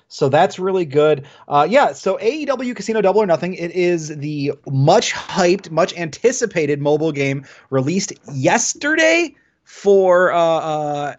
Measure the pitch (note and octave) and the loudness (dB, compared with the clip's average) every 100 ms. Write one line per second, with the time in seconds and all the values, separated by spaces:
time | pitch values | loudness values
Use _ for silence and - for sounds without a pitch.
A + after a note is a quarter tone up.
0 | _ - C#3+ D3 G3 F#3+ F#3 F#3+ D#3+ C#3+ | _ -2 0 2 2 0 -2 -2 0 2
1 | D3+ C#3+ C3+ - - C#3+ D#3+ C4 G#3 C#3 | 2 2 -4 -20 -2 0 4 2 2 -2
2 | G3 F#3+ G#3+ D#4 C#4 B3+ B3 A#3 G3 A3 | -4 -2 -2 -4 -4 -4 -6 -8 -4 0
3 | G3 G3 G3+ D#3+ F3 E3+ E3+ F3 F3 F3 | 2 2 2 0 -2 -6 -6 -2 0 0
4 | D#3 D3+ D3 D3 C#3 - - C3+ C#3+ G#3 | -4 -10 -8 -4 -4 -6 -4 0 4 4
5 | - - - E3 F3 F#3+ E3 D#3+ F3+ E3+ | 2 -8 -6 0 2 2 -2 -2 -2 -2
6 | E3 - - - - F3 D3 D3 D3 D3+ | -10 -2 -2 0 -4 -2 -2 -2 0 0
7 | D#3+ C#3+ C#3 C#3 C3+ - - C3+ C3+ F#3+ | 0 -2 -4 -4 -10 -20 -4 -2 0 -2
8 | - - - C#3 C3 - - - D4 D#4 | -4 -12 -12 -2 0 2 -2 -4 -2 2
9 | D#4+ E4+ E4 _ _ _ _ - G3 G3 | 2 2 -2 _ _ _ _ -4 2 4
10 | F#3 F3+ F3+ E3+ E3 D#3+ D#3+ D3+ D3 D3 | 6 4 4 2 2 0 -2 -4 -4 -4
11 | C#3+ | -6